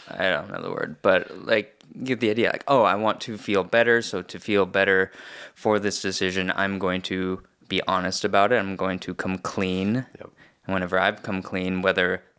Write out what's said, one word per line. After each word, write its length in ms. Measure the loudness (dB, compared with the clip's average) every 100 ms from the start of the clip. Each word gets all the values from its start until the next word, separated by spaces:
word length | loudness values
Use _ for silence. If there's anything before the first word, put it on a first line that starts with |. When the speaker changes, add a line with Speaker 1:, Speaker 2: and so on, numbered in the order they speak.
| -14
Speaker 1:
I 200 | -4 0
don't 220 | 0 -4
know 100 | -8
the 100 | -6
word, 240 | -6 -6 -2
but, 440 | 4 4 2 -8 0
like, 300 | 0 0 _ -20
you 100 | -10 -6
get 140 | 0
the 100 | 0
idea. 200 | 2 2
Like, 140 | 0 2
"Oh, 160 | 4
I 120 | 4 4
want 240 | 0 -2
to 140 | -6 -10
feel 240 | 0 0
better. 380 | 2 4 4 4
So 200 | 2 -6
to 160 | -8 -10
feel 260 | 0 2 2
better 460 | 2 4 4 2 -4 -18 -18 -20
for 240 | -4 0 2
this 240 | 0 -2
decision, 500 | -4 -2 -2 0 -2 0
I'm 220 | -2 -2
going 240 | -2 -2
to 400 | -4 -4 -4 -6 -10 _ -6
be 120 | -4 0
honest 380 | 0 0 -2
about 280 | 0 2 4
it. 40 | 2
I'm 200 | 0 -4
going 220 | -4 -4
to 140 | -6
come 240 | -6 -4 -4
clean." 680 | -4 -4 -2 0 0 -2 -4 -14
Speaker 2:
Yep. 120 | -20 _ -20 _ -4
Speaker 1:
And 80 |
whenever 240 | 0 2 2
I've 240 | 2 0
come 200 | -4 -6
clean, 380 | -4 -4 -2 0
whether 400 | 0 2 2 0 -8